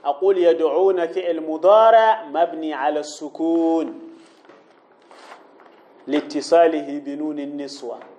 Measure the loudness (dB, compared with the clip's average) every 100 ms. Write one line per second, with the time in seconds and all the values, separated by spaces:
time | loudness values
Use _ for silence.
0 | -4 0 0 4 2 2 0 2 2 2
1 | -4 -4 -4 -6 -6 0 4 6 8 6
2 | 4 0 -4 -2 -2 -2 -8 -4 -4 -4
3 | -8 -14 -14 -4 -2 0 2 0 -4 -10
4 | -20 -20 _ _ _ -20 _ _ _ _
5 | _ -20 -20 -20 _ _ -20 _ _ _
6 | -4 -4 -4 -8 2 4 4 2 -6 -10
7 | -10 -8 -8 -8 -10 -10 -12 -12 -14 -14
8 | -18